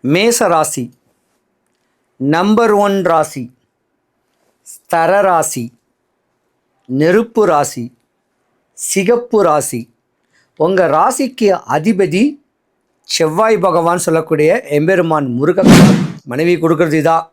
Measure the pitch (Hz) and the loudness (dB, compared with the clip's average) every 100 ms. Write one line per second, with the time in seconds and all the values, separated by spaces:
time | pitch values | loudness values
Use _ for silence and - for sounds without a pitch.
0 | 127 165 226 233 202 165 151 - 120 _ | 0 0 0 0 0 0 -2 -6 -12 _
1 | _ _ _ _ _ _ _ _ _ _ | _ _ _ _ _ _ _ _ _ _
2 | _ _ 135 160 196 220 233 208 202 196 | _ _ -2 0 0 2 2 2 0 0
3 | 175 165 151 139 120 _ _ _ _ _ | 0 0 -2 -8 -16 _ _ _ _ _
4 | _ _ _ _ _ _ - - _ 170 | _ _ _ _ _ _ -20 -20 _ -2
5 | 165 196 196 170 120 - 120 _ _ _ | 2 2 2 0 -2 -6 -10 _ _ _
6 | _ _ _ _ _ _ _ _ - 131 | _ _ _ _ _ _ _ _ -8 -2
7 | 156 196 233 - 208 151 143 - 117 _ | 2 2 0 0 2 2 -2 -6 -14 _
8 | _ _ _ _ _ _ _ - - 196 | _ _ _ _ _ _ _ -16 -6 -4
9 | 190 240 240 220 175 151 139 123 117 _ | 0 -2 0 0 2 0 -2 -10 -12 _
10 | _ _ _ _ _ _ 160 190 165 151 | _ _ _ _ _ _ -2 0 0 2
11 | 208 247 262 - 208 180 - 127 165 190 | 0 -2 -6 -2 0 0 -2 -2 0 0
12 | 185 175 277 294 _ _ _ _ _ _ | 0 0 -2 -2 _ _ _ _ _ _
13 | - - 160 165 220 208 180 165 165 175 | -10 -4 -2 0 0 2 0 0 0 -2
14 | 170 160 160 151 151 185 - 147 160 190 | -2 -2 -2 0 2 0 -2 -2 0 0
15 | 165 156 135 120 147 180 - - - - | 0 -2 -2 -2 -2 2 6 8 6 4
16 | - - - 127 170 175 160 156 170 156 | -2 -8 -10 -4 -2 0 0 0 0 0
17 | 151 160 - | 0 0 -4